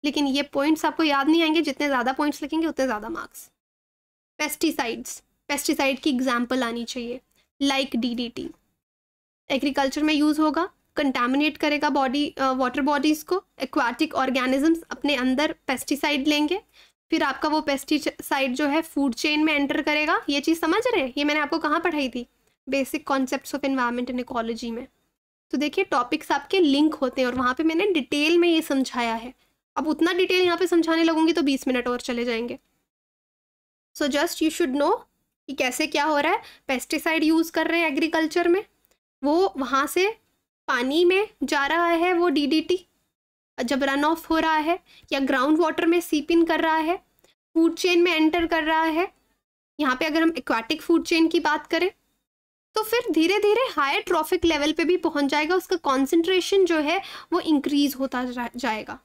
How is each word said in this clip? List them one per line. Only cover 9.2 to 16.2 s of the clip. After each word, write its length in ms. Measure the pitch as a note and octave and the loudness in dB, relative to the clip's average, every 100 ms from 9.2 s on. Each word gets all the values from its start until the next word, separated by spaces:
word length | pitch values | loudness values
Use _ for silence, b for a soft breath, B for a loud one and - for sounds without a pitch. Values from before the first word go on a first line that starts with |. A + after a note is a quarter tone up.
| _ _ _ | _ _ _
एग्रीकल्चर 540 | C4+ C#4 C4+ C4+ D4+ | -2 -2 0 -2 0
में 100 | D4+ | 0
यूज़ 280 | D4+ D4+ D4+ | 2 2 2
होगा, 280 | D#4 E4 F4 _ _ - | 0 0 -4 _ _ -2
कंटामिनेट 600 | C#4+ B3+ B3 C4+ D4+ D4+ | -2 0 0 2 0 0
करेगा 320 | D4+ D4 D4 | -2 0 0
बॉडी, 400 | C#4 C4 C#4 D4 | 0 0 0 -4
अ, 220 | - C4+ | -2 -2
वाटर 300 | C4 B3+ B3+ | 0 -2 0
बॉडीज़ 440 | C#4+ C#4+ D4+ D4+ - | 0 2 2 0 -2
को, 180 | F4+ _ _ | -4 _ _
एक्वाटिक 540 | C4+ D4+ A#3+ A#3+ D#4 - | -4 0 -2 -2 -4 -2
ऑर्गेनिजम्स 680 | C4 B3+ B3+ C4+ D#4 E4 - | -2 0 0 2 2 0 -4
अपने 240 | - C#4+ C4+ | -6 -2 0
अंदर 400 | B3+ C4 D4+ - - | 0 0 -2 -4 -6
पेस्टिसाइड 600 | B3+ - C#4+ D4+ D4 | -6 -2 -2 0 0